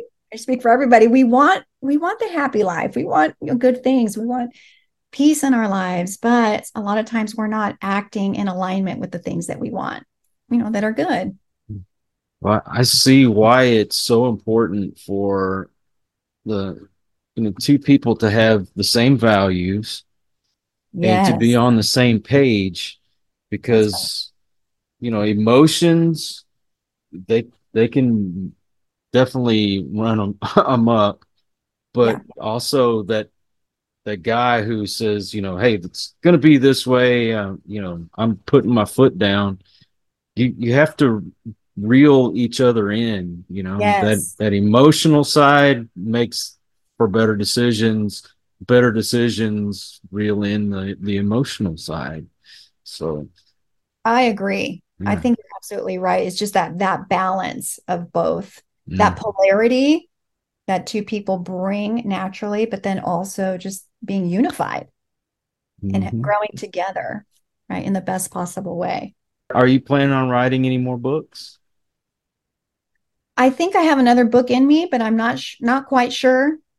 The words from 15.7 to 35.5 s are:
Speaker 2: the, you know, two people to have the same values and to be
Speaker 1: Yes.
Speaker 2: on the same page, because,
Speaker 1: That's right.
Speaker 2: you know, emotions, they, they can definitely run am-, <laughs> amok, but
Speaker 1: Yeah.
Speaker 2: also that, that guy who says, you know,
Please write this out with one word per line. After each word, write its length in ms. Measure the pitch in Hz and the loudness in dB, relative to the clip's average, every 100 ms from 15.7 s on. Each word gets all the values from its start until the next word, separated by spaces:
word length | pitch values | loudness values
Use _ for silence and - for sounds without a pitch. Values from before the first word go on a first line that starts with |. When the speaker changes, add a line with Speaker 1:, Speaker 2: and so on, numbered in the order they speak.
| _ _ _ _ _ _ _ - | _ _ _ _ _ _ _ -8
Speaker 2:
the, 420 | 104 98 - 101 _ _ _ _ - | -6 -6 -10 -18 _ _ _ _ -6
you 80 | |
know, 100 | 107 95 | -4 -4
two 180 | - 143 | 0 2
people 380 | 143 139 120 110 | 4 2 2 0
to 120 | 110 | 2
have 380 | 110 113 110 92 - | 4 4 2 0 -6
the 80 | |
same 340 | 95 120 123 135 | -2 2 4 4
values 840 | 113 104 95 90 90 101 107 - - _ _ _ _ _ _ _ _ | 4 4 2 0 -2 -4 -6 -12 -16 _ _ _ _ _ _ _ _
and 320 | - 104 110 196 | -2 0 4 2
to 100 | 110 | 2
be 120 | 117 | 2
Speaker 1:
Yes. 80 | 120 | 4
Speaker 2:
on 180 | 123 117 | 4 2
the 80 | |
same 360 | 104 135 123 110 | 2 2 2 2
page, 800 | - 139 135 107 95 85 - - _ _ _ _ _ | 2 2 4 2 0 -6 -14 -16 _ _ _ _ _
because, 400 | 104 - 113 107 | -10 2 2 4
Speaker 1:
That's 400 | 98 - - - _ _ _ _ _ _ _ | 0 -8 -10 -12 _ _ _ _ _ _ _
right. 40 | 120 | -6
Speaker 2:
you 60 | |
know, 100 | 110 | -2
emotions, 1200 | 107 104 110 123 156 - 170 165 165 160 - - _ _ _ _ _ _ _ | 0 2 4 6 6 4 2 4 2 -2 -8 -16 _ _ _ _ _ _ _
they, 360 | 87 92 113 117 _ _ | -20 -2 0 0 _ _
they 140 | 110 117 | 0 2
can 680 | 143 127 113 95 87 92 - _ _ _ _ _ | 2 2 0 -2 -6 -10 -14 _ _ _ _ _
definitely 720 | 123 127 131 120 110 104 98 71 | 2 2 0 0 2 0 -2 -4
run 280 | 104 113 110 | -4 -2 -2
am-, 180 | 101 101 | -2 -6
<laughs> 140 | - - 139 | -10 -6 -4
amok, 640 | 127 117 113 101 98 _ _ _ _ _ _ _ | 0 2 2 0 -4 _ _ _ _ _ _ _
but 220 | 120 117 104 | 0 0 0
Speaker 1:
Yeah. 260 | - - | -10 -12
Speaker 2:
also 600 | 110 117 - 139 123 113 | -8 -8 -4 0 0 0
that, 260 | 95 110 104 _ _ _ _ _ _ _ - | -2 -6 -6 _ _ _ _ _ _ _ -12
that 180 | 101 | -8
guy 400 | 85 117 123 120 | -2 0 2 0
who 240 | 107 113 101 | -2 -4 -6
says, 440 | - 113 104 98 | -4 -4 -4 -6
you 80 | 107 | -8
know, 140 | 98 | -8